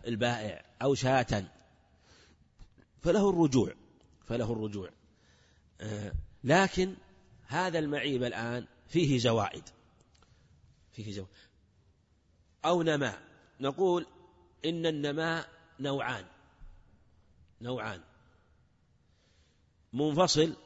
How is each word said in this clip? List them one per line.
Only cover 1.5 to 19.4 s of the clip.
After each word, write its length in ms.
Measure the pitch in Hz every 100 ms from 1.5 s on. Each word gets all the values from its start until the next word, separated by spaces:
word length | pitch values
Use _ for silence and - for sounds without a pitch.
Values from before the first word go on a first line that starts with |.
| - _ _ _ _ _ - - _ _ - - _ _ _
فله 280 | 175 208 196
الرجوع، 440 | 170 156 127 90 - - _ _ _ -
فله 280 | 117 113
الرجوع. 360 | 110 107 101 87 - _ _ _ _ _ _ _ -
آه، 320 | 107 104 107 - - -
لكن 520 | 120 170 190 - 185 - - - _ - -
هذا 320 | 151 185 165
المعيب 440 | 151 143 143 127
الآن 440 | 120 104 117 123 - _ -
فيه 320 | 165 143 127
زوائد، 440 | 117 113 101 - - - _ _ _ _ _ _ _ _ _ _ _
فيه 200 | - 107
زوائد 200 | 98 95 - - _ _ _ _ _ _ _ _ _ _ _ 156
أو 180 | 175
نماء. 380 | 160 147 127 98 - - _ -
نقول 460 | 135 143 185 175 - - - _ _ _ 156
إن 200 | 170 165
النماء 640 | 151 147 147 160 165 - - - -
نوعان، 460 | 139 139 120 113 90 - _ _ - - - - _ _ _ _ - -
نوعان 400 | 120 127 107 90 - _ _ _ _ _ _ _ _ _ _ _ _ _